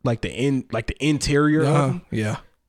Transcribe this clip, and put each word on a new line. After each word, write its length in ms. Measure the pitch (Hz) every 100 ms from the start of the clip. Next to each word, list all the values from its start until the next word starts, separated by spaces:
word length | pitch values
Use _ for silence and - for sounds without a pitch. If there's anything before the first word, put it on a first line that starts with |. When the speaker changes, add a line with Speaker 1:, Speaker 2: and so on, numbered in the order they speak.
Speaker 1:
Like, 180 | - 117
the 100 | 98
in-, 320 | 80 135 135 -
like, 160 | 113 -
the 180 | - 151
interior 560 | 143 - 143 151 156
of 60 | 143
Speaker 2:
Uh-huh. 160 | 147 139
Speaker 1:
'em? 140 | 175 -
Speaker 2:
Yeah. 260 | 110 107 - - _